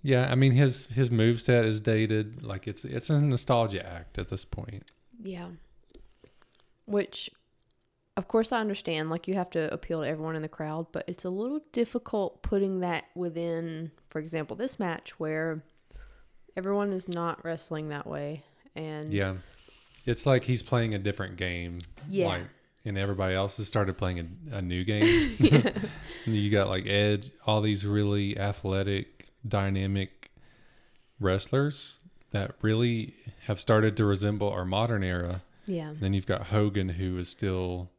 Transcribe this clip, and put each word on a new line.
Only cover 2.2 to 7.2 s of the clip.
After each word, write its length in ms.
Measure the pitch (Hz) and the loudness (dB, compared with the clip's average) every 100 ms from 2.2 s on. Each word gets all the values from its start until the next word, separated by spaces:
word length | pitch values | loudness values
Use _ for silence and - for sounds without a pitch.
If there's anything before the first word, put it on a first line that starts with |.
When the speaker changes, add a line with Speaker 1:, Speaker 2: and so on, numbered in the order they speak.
| 107 120 | -2 -8
Speaker 1:
Like, 240 | 113 98 - | -8 -8 -8
it's, 160 | 98 | -10
it's 260 | - 127 - | -8 -8 0
a 100 | 151 | 2
nostalgia 640 | 147 123 - 120 113 98 - | 4 2 2 2 4 -2 -6
act 320 | 85 - - | -12 -10 -8
at 100 | 92 | -6
this 160 | 95 | -8
point. 400 | - - - 101 - _ _ 240 | -8 -10 -10 -12 -16 _ _ -14
Speaker 2:
Yeah. 260 | 196 180 175 165 - - _ - - _ - _ _ _ _ _ - | -12 -12 -12 -16 -20 -20 _ -20 -20 _ -20 _ _ _ _ _ -2
Which, 420 | 202 - - | -2 -2 -8